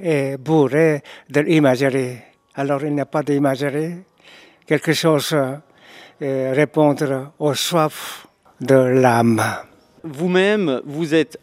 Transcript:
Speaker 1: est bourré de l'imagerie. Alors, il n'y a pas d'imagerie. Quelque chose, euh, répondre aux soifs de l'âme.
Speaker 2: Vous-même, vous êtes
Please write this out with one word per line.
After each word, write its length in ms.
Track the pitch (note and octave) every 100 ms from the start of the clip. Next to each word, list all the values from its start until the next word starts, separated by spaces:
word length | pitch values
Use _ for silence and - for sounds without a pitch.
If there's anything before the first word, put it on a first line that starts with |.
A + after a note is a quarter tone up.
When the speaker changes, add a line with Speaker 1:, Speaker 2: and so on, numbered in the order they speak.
Speaker 1:
est 320 | F3+ C#3+ C3+ C3+
bourré 640 | C3 D#3+ C3 D3 D#3+ D3 - - -
de 100 | D3
l'imagerie. 760 | D#3 D#3 C#3 B2+ C#3 C3+ B2 A#2+ - _ _ -
Alors, 280 | C#3 C#3
il 100 | D3
n'y 60 | D3
a 60 | C3
pas 180 | D#3
d'imagerie. 680 | D3 C#3+ C#3+ C3+ C#3+ C#3+ E3 F3 - _ - - - _ -
Quelque 260 | D3+ D#3
chose, 420 | D3 E3 D3 -
euh, 1160 | D#3 C3 D3 _ _ - - - - C#3 C3+ C3
répondre 800 | C3+ D3 D#3 D3+ C#3 C#3 C3+ D3 -
aux 140 | D3
soifs 760 | B2+ - E3+ D#3 - - - - _ _ -
de 160 | B2+ C3+
l'âme. 680 | B2+ C3 B2+ A#2 A#2 A2 A2 - - _ _ _
Speaker 2:
Vous-même, 760 | D#3+ C#3 F3+ F3+ G3+ G#3+ E3 B2+ D3
vous 280 | D3 D#3+
êtes 240 | D#3+ - -